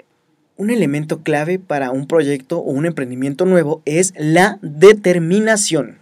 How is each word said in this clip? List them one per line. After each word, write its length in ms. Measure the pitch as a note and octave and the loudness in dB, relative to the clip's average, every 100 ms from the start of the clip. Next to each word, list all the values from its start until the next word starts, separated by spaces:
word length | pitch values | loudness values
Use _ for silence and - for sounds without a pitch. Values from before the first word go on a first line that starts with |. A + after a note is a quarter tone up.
| _ _ _ _ _ - | _ _ _ _ _ -6
Un 140 | G#3 | -2
elemento 520 | A#3+ D3+ D3 D#3 D#3 | 0 0 -2 -4 -6
clave 360 | D#3 D3 D#3 F#3 | -2 -2 -2 -4
para 320 | - D3 C3 | -4 -4 -4
un 160 | C3 C3+ | -4 -2
proyecto 520 | E3 C#3+ C#3+ - E3+ | 0 0 -2 -4 -6
o 120 | - | -4
un 160 | C3+ E3+ | -2 -2
emprendimiento 580 | D3+ B2 B2 C#3 C#3 | -4 -6 -6 -4 -2
nuevo 380 | F#3 F3+ D3 D#3 | 2 2 2 -2
es 300 | - D#3+ F3+ - | -2 -2 -2 -2
la 420 | D3+ E3+ G#3 G3+ | 2 4 2 0
determinación. 1400 | D#3+ D3 F#3+ G#3+ F#3 F3 E3 G3+ A3 G#3+ - D#3+ A2+ - | -10 6 6 6 2 0 0 0 2 0 0 -2 -4 -10